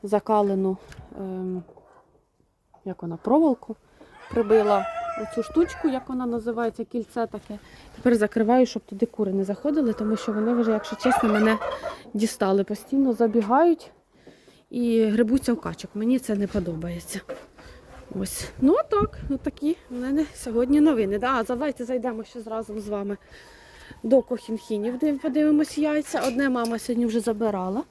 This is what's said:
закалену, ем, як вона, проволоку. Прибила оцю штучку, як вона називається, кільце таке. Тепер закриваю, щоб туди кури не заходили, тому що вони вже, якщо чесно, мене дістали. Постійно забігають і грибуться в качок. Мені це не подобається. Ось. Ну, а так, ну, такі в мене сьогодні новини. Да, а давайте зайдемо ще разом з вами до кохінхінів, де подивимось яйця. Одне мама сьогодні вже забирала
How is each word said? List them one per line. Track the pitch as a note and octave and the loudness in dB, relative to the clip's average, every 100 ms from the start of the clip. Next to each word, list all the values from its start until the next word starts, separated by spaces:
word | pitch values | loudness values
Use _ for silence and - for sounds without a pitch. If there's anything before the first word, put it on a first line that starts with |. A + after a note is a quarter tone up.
закалену, | G3+ G#3 - G#3+ G3+ G3 F#3+ F#3+ - - - - | 0 0 2 2 4 2 0 -2 -8 -20 -20 -14
ем, | F#3+ F#3 F#3 F#3 E3+ - _ _ _ _ _ _ _ _ _ _ | -10 -8 -6 -8 -10 -20 _ _ _ _ _ _ _ _ _ _
як | - F3+ | -14 -10
вона, | E3+ E3 | -10 -6
проволоку. | - C#4 D#4+ A#3+ - A3+ _ _ - - - | 2 4 6 2 -4 -16 _ _ -20 -20 -6
Прибила | - G3+ A3 G#3 G3+ - E5 F5 E5 | -2 4 4 6 2 0 -6 -6 -6
оцю | - - | -6 -6
штучку, | A3+ - E4+ - D#4 | -2 0 0 0 -2
як | C4 B3+ | -2 -4
вона | B3+ B3 | -6 -4
називається, | A#3 A3 A3+ A#3 A3 | -4 -4 -4 -4 -4
кільце | A3+ B3 G#3+ - A#3 | -8 -6 -6 -6 -6
таке. | G#3 - G#3 - - - - | -6 -14 -16 -16 -20 -20 0
Тепер | B3 A#3 | 2 4
закриваю, | G#3 - A3 B3 B3 | 2 2 4 6 4
щоб | A3 | 2
туди | - G3 A#3 | -10 -4 -4
кури | - G#3 | 0 0
не | G3 | 0
заходили, | G3 G3+ C#4+ D4+ B3+ | -2 -2 0 0 0
тому | G#3+ G#3+ G#3+ | 0 -2 -2
що | - | -2
вони | G#3+ A3 | -2 0
вже, | A#3+ A3+ | 2 2
якщо | G#3+ - G#3+ | 0 -2 -2
чесно, | B3 B3 A3+ | 0 2 2
мене | G#3 A3 A3 - - - - - | 4 4 2 -2 -6 -8 -10 -10
дістали. | G#3 A3 - G3 G3 | -2 -2 0 2 2
Постійно | G3 G#3 - C#4 C4+ | 0 -6 -2 0 2
забігають | A3 A#3 A#3 G#3 B3+ E4+ D#4+ - _ _ _ - - _ _ _ | 2 2 2 2 4 4 2 -4 _ _ _ -20 -20 _ _ _
і | A#3+ A#3+ A3+ | -4 2 4
грибуться | A3 G#3+ A3 C4 - | 4 4 2 2 2
в | A#3 | -2
качок. | - E3 - | -2 -10 -10
Мені | G#3 A3 B3+ | -4 0 0
це | B3 | 0
не | G#3 G3+ | -2 0
подобається. | G#3 F3 D#3+ E3+ F3 - F#3+ - - - - - - - - - F#3+ | -2 -4 -6 -6 -8 -10 -12 -10 -16 -16 -20 -20 -20 -20 -20 -12 -8
Ось. | F#3+ - - - | -6 -6 -10 0
Ну, | C4 | 4
а | A4 | 4
так, | D#5+ G#4 G#4 - - | 2 0 0 -4 -6
ну, | C4+ | -6
такі | - - D4 E4+ - | -6 -6 -4 -4 -6
в | |
мене | B3 B3+ C#4+ D4+ | -8 -2 -2 -2
сьогодні | - B3+ A3+ B3 D4 | -6 -4 -2 2 4
новини. | D4+ B3+ G3 G3+ | 4 4 0 0
Да, | B3 | 0
а | C4 | -2
давайте | G#3+ A#3+ D4 - | -2 -2 -4 -6
зайдемо | A#3+ B3+ A#3+ A3 | -4 -4 -4 -6
ще | G#3+ B3 | -12 -14
разом | A3 A3+ G#3+ G#3+ | -10 -8 -8 -10
з | G#3 | -8
вами | G#3 G3+ G3+ _ - - - - - - - | -6 -6 -8 _ -20 -20 -20 -20 -20 -20 -10
до | A3+ C4 | 4 4
кохінхінів, | - B3 - A3 - G#3+ G#3+ B3 | 4 -8 -6 -10 -4 -4 -4 -2
де | D4+ | -2
подивимось | C#4+ D#4+ C4+ D4+ D4+ D4+ - | 0 -2 2 4 4 2 0
яйця. | D4+ D4+ D4 D4+ C4+ | 0 0 -2 -2 -2
Одне | A#3+ C#4 | 0 0
мама | B3 A#3 A3+ | 0 -2 -4
сьогодні | - A#3+ A#3+ | -4 -2 0
вже | A3+ | 0
забирала | A3 G#3+ A3+ G3+ F#3 G3+ D#4+ | -2 -2 -2 -2 -4 -4 -6